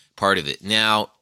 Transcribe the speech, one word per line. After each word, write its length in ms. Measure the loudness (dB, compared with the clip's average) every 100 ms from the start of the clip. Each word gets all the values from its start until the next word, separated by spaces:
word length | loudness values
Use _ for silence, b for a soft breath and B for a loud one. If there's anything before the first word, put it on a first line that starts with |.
| b -2
part 220 | 0 0
of 100 | -2
it. 160 | -8
Now, 460 | -4 0 2 0 -2 _